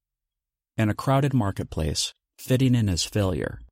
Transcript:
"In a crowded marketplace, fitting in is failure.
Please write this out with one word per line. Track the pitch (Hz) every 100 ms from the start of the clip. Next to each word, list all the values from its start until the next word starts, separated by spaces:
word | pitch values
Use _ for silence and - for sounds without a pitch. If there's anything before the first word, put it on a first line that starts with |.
| _ _ _ _ _ _ _ -
"In | 107
a |
crowded | 101 - 135 139
marketplace, | 131 98 - - - 78 - - - _ _
fitting | - 127 131
in | 123 104
is | 87
failure. | - 107 98 78 50 - -